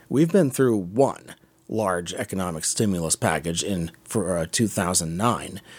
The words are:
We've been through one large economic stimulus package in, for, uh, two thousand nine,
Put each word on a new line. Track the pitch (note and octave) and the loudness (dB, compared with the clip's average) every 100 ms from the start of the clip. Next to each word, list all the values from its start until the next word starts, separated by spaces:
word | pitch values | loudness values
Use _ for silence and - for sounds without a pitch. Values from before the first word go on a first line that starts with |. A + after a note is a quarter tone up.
| - | -2
We've | B2+ E3 | 2 4
been | G3+ C#3 | 4 2
through | C3+ B2+ G#2+ | 2 2 2
one | F2 A2 B2+ - - - _ _ - | -2 2 2 0 -16 -20 _ _ -6
large | G#2+ G2 F2 E2+ | -2 0 0 -4
economic | F#2 A2+ F#2+ F2+ D#2+ | -10 -6 -4 -4 -4
stimulus | - - G#2+ F2+ D#2+ | -4 0 2 2 0
package | - G2+ D#2 E2 E2+ | 0 0 0 -2 -4
in, | F#2 F#2 E2+ - | -2 -4 -4 -8
for, | - A2+ F2+ | -4 -2 0
uh, | E2+ D#2+ | -2 -2
two | - G#2+ | 0 0
thousand | G#2+ F2+ F2+ E2 | 2 0 0 -2
nine, | E2+ A#2+ E2+ - G2 - | 0 0 0 -6 -14 -16